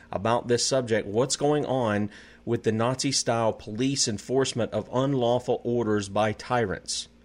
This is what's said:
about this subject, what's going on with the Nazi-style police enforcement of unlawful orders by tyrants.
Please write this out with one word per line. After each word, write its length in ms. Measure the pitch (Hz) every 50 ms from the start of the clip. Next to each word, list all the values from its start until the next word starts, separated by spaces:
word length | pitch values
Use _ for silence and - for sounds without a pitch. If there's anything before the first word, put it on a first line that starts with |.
| - -
about 360 | - 92 98 113 120 120 -
this 180 | 120 120 117 -
subject, 400 | - 135 131 123 110 113 104 -
what's 300 | 98 101 113 135 139 -
going 320 | - 143 147 151 147 131
on 420 | - 127 131 120 107 104 101 104 101 - - - - - - -
with 200 | 117 120 - -
the 80 | 113
Nazi-style 840 | 107 110 113 123 131 - - 139 131 - - 127 117 117 113 110 107
police 540 | - - 110 107 107 131 135 139 - -
enforcement 680 | 127 104 95 - - 127 135 127 - - 123 110 - -
of 160 | 107 95 -
unlawful 720 | - 127 135 143 143 127 117 117 123 123 - 131 117 - -
orders 460 | 120 120 120 113 107 107 104 98 98
by 220 | 98 104 107 110
tyrants. 760 | 107 - - - 123 120 113 95 82 - - - - - - - _ -